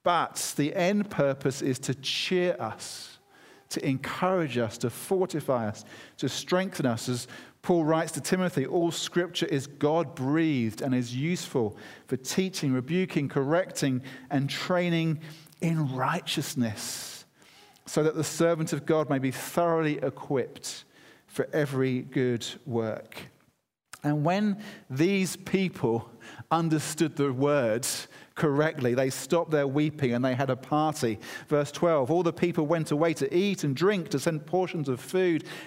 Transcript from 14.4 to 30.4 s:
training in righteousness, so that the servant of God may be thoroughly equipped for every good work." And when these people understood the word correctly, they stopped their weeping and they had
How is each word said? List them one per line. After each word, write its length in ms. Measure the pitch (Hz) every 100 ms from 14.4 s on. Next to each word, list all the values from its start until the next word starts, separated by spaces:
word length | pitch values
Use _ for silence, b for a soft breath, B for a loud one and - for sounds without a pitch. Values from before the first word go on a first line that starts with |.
| 139
training 720 | - - 180 175 165 165 156 B B B B
in 360 | 165 160 143 127
righteousness, 1300 | 127 165 - - 147 - 117 104 - - - - - B B B B B -
so 160 | -
that 120 | 156 156
the 80 |
servant 500 | 147 - 170 170 160
of 120 | 147 139
God 240 | 156 151
may 80 | 139
be 140 | 131
thoroughly 680 | 120 - - 170 165 156 147
equipped 840 | 135 - - 139 - - - - - B B B B
for 220 | - 131
every 520 | 160 143 135 131 127
good 420 | - 151 127 120 - - -
work." 560 | 117 110 - - - - _ _ _ _ _ _ -
And 200 | 147 151
when 380 | 147 190 208 196 B B B
these 480 | 131 170 196 185 -
people 760 | - 190 185 - 120 113 - - B B B
understood 640 | 160 165 156 - - 160 151
the 180 | 143
word 540 | 127 143 147 120 113 131 - - B B -
correctly, 580 | 160 139 156 147 123
they 160 | 120 135
stopped 400 | - - 170 160
their 160 | 151 139
weeping 460 | 139 151 147 135
and 100 | 120
they 120 | 131
had 160 | 127